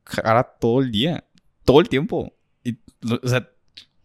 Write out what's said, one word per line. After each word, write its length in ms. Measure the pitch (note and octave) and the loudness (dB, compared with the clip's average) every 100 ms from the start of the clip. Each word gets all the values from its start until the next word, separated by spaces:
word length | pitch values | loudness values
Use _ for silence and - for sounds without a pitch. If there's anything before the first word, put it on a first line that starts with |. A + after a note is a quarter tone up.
cara 400 | - - - A2+ - - | -12 -6 0 0 0 -4
todo 220 | A#2 B2 | -2 0
el 100 | C3 | -2
día. 340 | G#2+ C#3 - - _ _ _ | -2 -4 -4 -12 _ _ _
Todo 160 | - C#3 | 4 4
el 100 | F3 | 4
tiempo. 460 | C3+ F3 E3+ - _ _ _ | -2 -4 -6 -8 _ _ _
Y, 140 | A#2+ A2+ _ _ | -10 -10 _ _
lo, 180 | A#2 A#2 | -6 -4
o 60 | B2 | -2
sea, 220 | B2 G2 _ _ - - _ | -2 -4 _ _ -20 -20 _